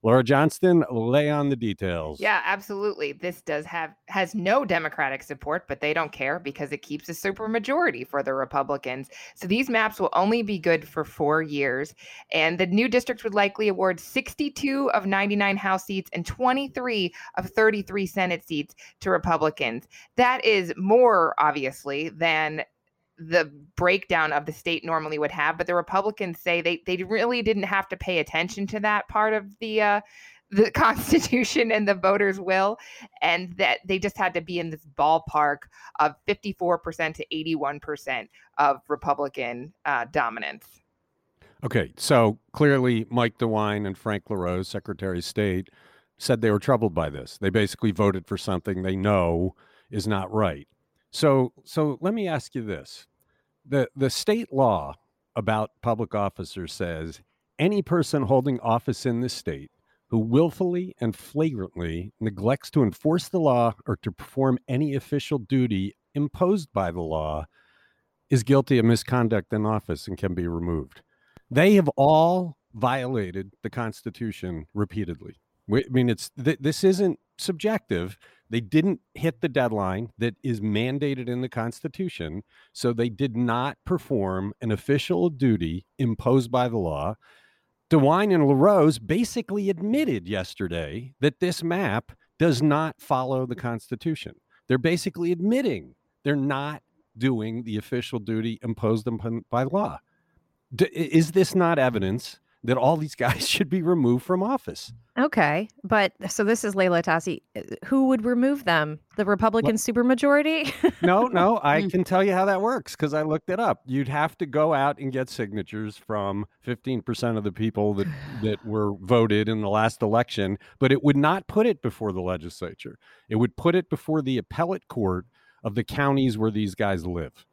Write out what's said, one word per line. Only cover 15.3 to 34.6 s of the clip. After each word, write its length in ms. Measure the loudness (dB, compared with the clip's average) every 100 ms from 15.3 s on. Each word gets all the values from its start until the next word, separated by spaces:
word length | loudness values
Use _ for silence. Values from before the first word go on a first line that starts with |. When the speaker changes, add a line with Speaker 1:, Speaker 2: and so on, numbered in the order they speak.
| 0 0 0
Speaker 2:
House 260 | -2 -2
seats 260 | -2 -8 -6
and 120 | -8 -8
twenty-three 880 | -2 0 0 -4 -6 -4 -2 -2 -6 -12 -10
of 120 | -6
thirty-three 560 | 2 2 2 -4 -6 -4
Senate 420 | -2 -2 -2 -4
seats 280 | -6 -6 _ -20 _
to 80 | 0
Republicans. 760 | 0 2 2 0 0 -4 -4 -12 -20 -10 2
That 300 | 2 4 2
is 260 | 2 0 -4
more, 580 | 4 6 8 6 4 4
obviously, 680 | 2 2 -4 -6 -6 -6 -6
than 560 | -2 0 2 0 -4 -10 _ _ _ _ _
the 300 | 0 0 0 -6 -16 0
breakdown 560 | 2 2 2 0 2
of 140 | 0 -4
the 80 |
state 320 | -8 -4 -4 -2
normally 340 | -2 -2 -2
would 100 | -2
have, 280 | 0 0 0
but 100 | 0
the 80 | -2
Republicans 640 | 0 -2 -2 -4 -8 -6
say 220 | -2 0
they, 200 | 0 -4 -4
they 180 | -6
really 380 | -2 -2 0 0
didn't 220 | 0 0
have 220 | 0 -2 -4
to 80 | -8
pay 220 | -2 -2
attention 460 | -2 -2 -4 -6 -6
to 140 | -4
that 300 | 0 -2 -2
part 240 | 0 2
of 260 | 0 -4 -12
the, 220 | -4 2
uh, 180 | 2 2 -2 -20 -20 -20 _
the 200 | 2 4
<laughs> 40 | 6
Constitution 960 | 2 2 2 2 4 0 0 0 2
and 160 | 2 2
the 100 | 2
voters' 440 | 2 2 2 0
will, 380 | 0 2 2 -2 -12 -20 -20 -4
and 300 | 0 0 -4 -2
that 220 | 0 0 -2
they 140 | -2
just 180 | -2 -2
had 160 | -2 -2
to 40 |
be 180 | -6
in 120 | -6